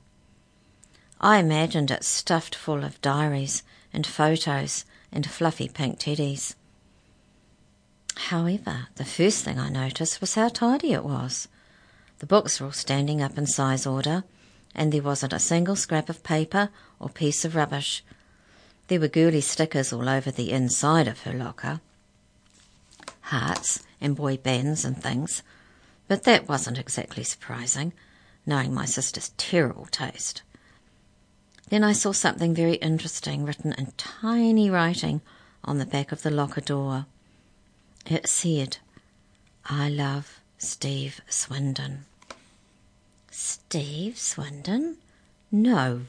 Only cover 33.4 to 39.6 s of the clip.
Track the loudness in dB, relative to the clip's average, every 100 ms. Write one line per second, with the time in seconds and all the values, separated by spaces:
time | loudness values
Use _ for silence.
33.4 | -4 -4 -4 -4 -6 -8 -12 -6 -2 4
34.4 | 6 6 6 4 4 2 -2 -2 -4 -20
35.4 | -20 _ -4 -2 0 -2 -4 -4 -2 0
36.4 | -2 -4 -4 -2 -2 -4 -6 -14 _ _
37.4 | _ _ _ _ _ -12 -2 -2 0 0
38.4 | 2 0 0 -6 _ -20 _ _ _ _
39.4 | _ _